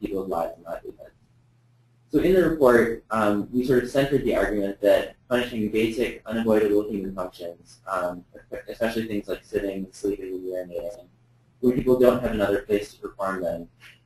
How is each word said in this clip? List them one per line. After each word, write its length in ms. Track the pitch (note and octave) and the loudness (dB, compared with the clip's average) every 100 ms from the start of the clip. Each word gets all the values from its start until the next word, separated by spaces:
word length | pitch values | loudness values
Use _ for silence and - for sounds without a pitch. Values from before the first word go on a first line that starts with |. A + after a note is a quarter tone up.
people's 300 | G2+ G2 F#2+ | -8 -6 -4
lives 240 | E2 - - | -4 -4 -8
and 80 | |
livelihoods. 460 | E2+ - - - - _ _ _ _ _ _ _ _ _ _ | -12 -12 -12 -18 -20 _ _ _ _ _ _ _ _ _ _
So 80 | D3+ | 2
in 120 | F3 | 4
the 160 | F#3 D#3+ | 4 4
report, 560 | - B2+ A#2 A2+ A2+ - | 4 6 6 4 -2 -4
um, 380 | A2 G#2 G#2 - | 0 2 0 -2
we 140 | B2 B2+ | -2 2
sort 180 | B2 | 2
of 60 | A#2+ | 2
centered 340 | C#3 C#3 C3+ | 0 0 0
the 100 | A#2 | 0
argument 460 | G2+ G2 G#2 G2 G2+ | 0 0 0 -4 0
that 340 | G2+ F#2+ - - - | 4 4 2 -10 -4
punishing 420 | B2 A#2+ A#2 G#2+ | -2 -2 -2 -2
basic, 520 | A2 A2+ B2 G2+ - | 0 0 0 -2 -4
unavoidable 640 | A2 A2+ A2+ G#2+ G#2 G#2 G#2 | -6 -2 2 4 4 2 0
human 260 | G2+ F#2+ | -4 -6
functions, 680 | F#2+ F#2 - F2 E2+ - - F#2+ | -6 -8 -10 -14 -14 -20 -18 -6
um, 380 | F#2 F2+ F2 - - - - - | -4 -4 -6 -14 -20 -14 -14 -12
especially 400 | - A2+ A2+ A2 | -4 -2 -2 -4
things 220 | G#2 F#2+ | -4 -6
like 160 | F#2 | -8
sitting, 420 | - G#2 G2 F#2+ F#2+ | -6 -4 -2 -4 -10
sleeping, 400 | - G2+ G2 F#2+ | -6 -4 -4 -6
and 100 | F#2 | -8
urinating, 640 | F#2 F#2 F2+ E2+ E2+ - - _ _ _ _ _ | -8 -8 -8 -10 -10 -12 -20 _ _ _ _ _
when 140 | B2 | 2
people 240 | B2 B2+ B2+ | 2 2 6
don't 240 | B2 B2 | 6 4
have 100 | A#2 | 0
another 300 | G#2+ G2 G2 | 0 0 0
place 320 | - G2+ - | 0 -2 -2
to 40 | - | -12
perform 440 | G2 - F#2+ F#2 | -14 -8 -6 -4
them, 260 | E2+ E2+ E2+ _ - - | -4 -6 -10 _ -20 -20